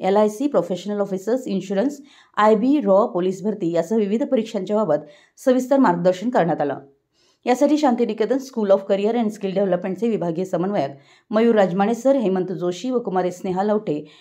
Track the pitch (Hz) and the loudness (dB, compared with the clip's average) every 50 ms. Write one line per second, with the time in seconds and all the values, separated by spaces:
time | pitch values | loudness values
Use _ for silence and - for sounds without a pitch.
0 | - 185 196 208 214 208 214 214 277 294 254 190 170 - 185 175 - 208 208 208 | -2 0 2 4 2 2 0 -2 -2 0 0 0 0 -2 -4 -6 -6 -6 -4 -4
1 | 202 170 185 190 - 220 226 - - - 196 185 170 - 202 196 233 285 285 - | -4 -4 -4 -6 -4 -2 -2 -2 -2 -4 -4 -4 -4 -4 -2 -2 -2 -2 -4 -8
2 | - - _ - - _ - - 208 220 220 202 233 262 294 294 214 196 190 196 | -16 -20 _ -20 -20 _ -2 2 4 4 4 4 4 2 2 2 4 4 4 4
3 | 233 - - 175 180 190 190 - 175 220 196 214 175 165 175 165 170 170 220 226 | 4 2 0 -2 -2 -2 -4 -4 -4 -4 -4 -2 -2 -2 0 0 0 0 0 0
4 | 208 190 214 233 285 - 262 226 214 - - 202 185 180 208 214 214 160 147 151 | 0 0 0 -2 0 0 0 0 -2 -2 -6 -6 -4 -2 -2 0 0 2 0 0
5 | - - - _ _ _ _ - - 269 247 254 254 - 277 269 254 202 175 175 | -2 -6 -20 _ _ _ _ -4 0 2 2 2 2 2 2 4 4 4 4 2
6 | 175 185 180 - 214 247 247 220 185 175 151 151 147 143 131 - - - _ _ | 2 2 2 0 -2 0 2 2 2 2 0 -2 -2 -4 -4 -6 -10 -20 _ _
7 | _ _ _ _ _ _ _ _ - 240 247 254 285 285 302 294 302 262 233 240 | _ _ _ _ _ _ _ _ -2 0 2 2 4 4 4 4 2 2 2 2
8 | 233 208 214 - 220 208 254 269 262 - - 226 208 190 190 202 - - 202 196 | 0 0 0 -2 0 0 -2 -2 -4 -6 -6 -2 2 4 2 2 2 0 0 0
9 | 202 214 233 240 226 208 214 - - 190 180 190 202 190 180 175 180 190 185 175 | 0 0 0 0 -2 -2 -4 -6 -6 -4 -2 0 0 0 0 -2 -2 -4 -6 -2
10 | 233 240 214 180 170 175 165 170 185 180 - 170 175 196 208 185 139 139 139 - | -2 -2 -2 -2 -2 -4 -4 -4 -4 -4 -2 -2 -2 -2 -2 -2 -4 -4 -6 -12
11 | _ _ _ _ _ - 214 220 226 233 220 214 190 180 170 196 202 214 233 233 | _ _ _ _ _ -4 0 2 4 4 4 4 4 2 2 0 0 0 0 0
12 | - 269 277 277 220 185 190 185 175 185 185 160 175 175 175 180 - 254 254 240 | 2 2 2 2 2 0 0 -2 -2 -4 -6 -4 -4 -4 -4 -4 -4 -4 -4 -4
13 | 240 196 180 185 180 180 180 - - 190 180 185 202 208 208 214 214 170 147 151 | -4 -2 -2 -2 -2 -2 -4 -6 -6 -4 -2 -2 0 0 0 0 -2 -4 -6 -6
14 | 156 - - - | -6 -12 -20 -20